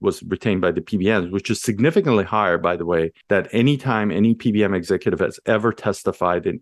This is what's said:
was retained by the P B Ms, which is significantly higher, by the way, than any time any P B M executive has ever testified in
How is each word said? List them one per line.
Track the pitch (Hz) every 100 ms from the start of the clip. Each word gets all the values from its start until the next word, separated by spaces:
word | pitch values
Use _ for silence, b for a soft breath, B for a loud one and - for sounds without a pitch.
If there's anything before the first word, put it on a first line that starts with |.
was | 101 -
retained | - 95 117 95
by | 90
the | 82
P | - 101
B | 95
Ms, | 107 87
which | 98 -
is | 107
significantly | - 101 139 180 156 110
higher, | - 107 98 85
by | 87 87
the |
way, | 85 85 82 b -
than | 98 80
any | 110 127 143
time | 135 110 104
any | 87 113
P | 113 120
B | 104
M | 101
executive | 95 85 95 110 87
has | 92 - -
ever | 110 113
testified | - 107 98 - - 90 87 90
in | 87